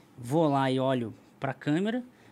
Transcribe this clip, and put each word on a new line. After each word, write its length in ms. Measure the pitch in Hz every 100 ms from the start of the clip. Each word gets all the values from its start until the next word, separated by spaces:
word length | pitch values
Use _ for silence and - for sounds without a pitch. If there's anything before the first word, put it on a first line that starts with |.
| - -
vou 300 | 120 156 156
lá 220 | 139 135
e 80 | 131
olho 340 | 131 131 113 - - -
pra 140 | 131
câmera, 500 | - - 156 208 247 247 - -